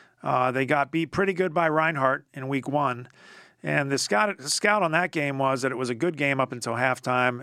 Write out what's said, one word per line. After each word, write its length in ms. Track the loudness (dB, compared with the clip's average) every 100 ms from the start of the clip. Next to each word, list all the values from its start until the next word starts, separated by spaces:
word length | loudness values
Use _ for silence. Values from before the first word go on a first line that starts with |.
| -20 _
Uh, 280 | -2 0 2
they 160 | 0 2
got 240 | 0 0
beat 200 | -2 -2
pretty 220 | -2 0
good 220 | 0 -2
by 120 | 0 2
Reinhardt 600 | 2 0 2 2 0 -4
in 120 | -10 -4
week 220 | -4 0
one. 400 | 0 0 -2 -10 -20 -20 -20 -20 _
And 280 | -2 0 0
the 60 | 0
scout, 380 | 2 2 2 -2
the 140 | -4
scout 320 | 0 2 2
on 100 | 2
that 200 | 2 0
game 260 | 0 -2 0
was 240 | 0 0
that 100 | -2
it 40 | -2
was 120 | -4
a 60 |
good 220 | -2 -2 0
game 220 | 0 2
up 120 | 0
until 220 | -4 -4
halftime, 680 | 0 0 0 0 2 2 0